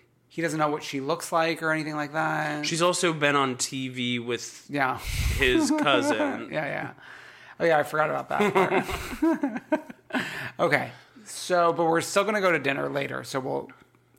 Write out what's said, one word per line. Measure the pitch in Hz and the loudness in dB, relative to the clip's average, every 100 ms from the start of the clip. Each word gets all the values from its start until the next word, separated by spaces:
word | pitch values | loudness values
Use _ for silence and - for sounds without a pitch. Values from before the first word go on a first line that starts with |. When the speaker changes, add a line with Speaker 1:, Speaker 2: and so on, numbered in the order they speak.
| _ _ _ | _ _ _
Speaker 1:
he | - | -4
doesn't | 165 156 | -4 0
know | 151 | 0
what | 151 | 0
she | - 139 | -4 -6
looks | 135 170 - | -2 -4 0
like | 170 165 160 | 2 2 0
or | 160 | -2
anything | 156 151 151 | -2 -2 -4
like | 147 | -4
that." | 156 156 156 151 151 151 | -2 -2 0 -2 -4 -4
Speaker 2:
She's | 165 | 2
also | 175 175 175 | 2 2 0
been | 160 143 143 | 2 2 4
on | 135 123 | 2 0
T | - 135 131 | -4 -4 -6
V | 127 123 120 | -4 -2 -2
with | 117 117 - - - | -2 -4 -6 -16 -8
Speaker 1:
Yeah. | 143 131 127 - - - - | 0 0 0 -4 -2 0 2
Speaker 2:
his | 131 202 302 | 4 4 4
Speaker 1:
<laughs> | 302 | 2
Speaker 2:
cousin. | 208 - 294 285 294 240 - | 4 4 4 0 0 -4 -6
Speaker 1:
Yeah, | 151 147 | -6 -4
yeah. | - - - - - - - - - | -6 -8 -12 -20 -20 -20 -20 -20 -2
Oh, | 170 | 2
yeah, | 156 | 4
I | |
forgot | 147 151 151 | 2 0 0
about | 143 - | -2 -2
that | - 208 185 185 180 - - - - 320 311 277 220 - | 0 2 4 4 2 0 -6 -6 0 2 2 -2 -6 -2
part. | 302 - | -4 -4
<laughs> | - _ - - - 127 - | -18 _ -4 -4 -8 -10 -2
Okay, | 170 139 120 - - - 214 | 2 2 0 -10 -20 -20 -16
so, | - - 175 170 | -12 0 4 4
but | 165 165 | 4 2
we're | 165 | 2
still | - 196 | 2 0
gonna | 202 214 | 2 2
go | 190 | 2
to | 160 | 2
dinner | 139 139 143 | 0 -2 -2
later, | 139 139 131 | -4 -4 -8
so | 123 135 | -6 -6
we'll | 131 139 131 - _ _ _ | -4 -4 -6 -14 _ _ _